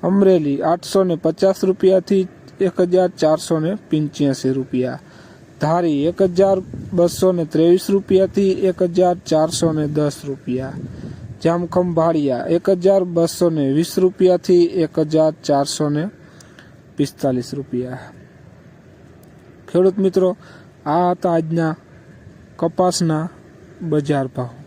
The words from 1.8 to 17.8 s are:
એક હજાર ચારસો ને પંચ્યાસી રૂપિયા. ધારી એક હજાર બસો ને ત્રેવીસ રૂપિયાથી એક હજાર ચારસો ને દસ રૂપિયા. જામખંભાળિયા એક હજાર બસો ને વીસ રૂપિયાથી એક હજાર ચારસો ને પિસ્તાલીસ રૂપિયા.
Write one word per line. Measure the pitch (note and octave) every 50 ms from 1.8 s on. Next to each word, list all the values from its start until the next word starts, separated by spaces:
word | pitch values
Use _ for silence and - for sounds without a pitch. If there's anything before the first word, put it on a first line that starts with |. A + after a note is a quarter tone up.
| - F#3+ F#3+ F#3+ F3 - G3+ G3 F#3 F#3 - - - - - -
એક | F#3+ F#3 - - F#3 F3
હજાર | F3 F#3 F#3 F3
ચારસો | - - - D3+ D#3 D#3 - - E3 D#3+
ને | D#3 E3 G3 G#3+ - -
પંચ્યાસી | - D#3 D3+ C#3+ - - D3 C#3+ C3+ B2+ - C3+ C3
રૂપિયા. | C3+ C3 C3 - B2+ B2 B2 B2+ C#3 - - - - - - - - - - - -
ધારી | - D3+ D#3+ F3 F3 E3+ D3+ C#3 C#3+
એક | E3 F3 - G3 F#3+ F3
હજાર | E3+ G3 G3 G3 F#3+ F#3 - - - - - -
બસો | F3+ E3+ F3 - - - F#3
ને | F#3 F3 E3
ત્રેવીસ | D#3 - - D#3+ E3+ F3 F#3+ - -
રૂપિયાથી | G3 G3 F#3+ - G3 F#3 F#3+ F#3+ - G3+ G3+ F#3+ F#3+ - - F#3+
એક | F3+ - F#3+ F3 E3+
હજાર | F3 F#3 F3+ F3+ F3+ -
ચારસો | - E3 D#3 D#3 D#3+ F3 - - E3 D#3
ને | D#3 D3+ D3
દસ | D3 D3+ D3+ D3 C#3+ - -
રૂપિયા. | C#3+ C#3 C3 - - B2 B2+ C3 C3 - - - - - - - - - - - - - - -
જામખંભાળિયા | D#3+ E3 F3 F3 E3 - F#3 F3+ F3+ E3+ E3 D#3+ E3+ E3 D#3+ D3 C#3 B2+ A#2+ - -
એક | E3 F3 - - G3 F3+ F3
હજાર | F#3+ G3 G3 F#3
બસો | F3+ E3+ E3+ E3 E3 - - F3+ E3+
ને | E3 D#3 C#3+ C3+ C3+
વીસ | D3+ E3+ - - -
રૂપિયાથી | F#3 F#3 F3+ - F#3 F3+ F3+ F3 - - F#3 F3 F3 E3+ - F#3+ D#3+
એક | D#3 - - D#3 D3+ D#3
હજાર | D#3 D#3 D#3 D#3 D#3 -
ચારસો | - D3 C#3 C#3+ C#3+ - - D#3 D3
ને | D3 D3 D#3+ G#3 - - - - - - - - - - - - - - - - -
પિસ્તાલીસ | - C#3+ C3+ - - - C#3 B2+ B2+ A#2+ - -
રૂપિયા. | C#3+ C3 - - B2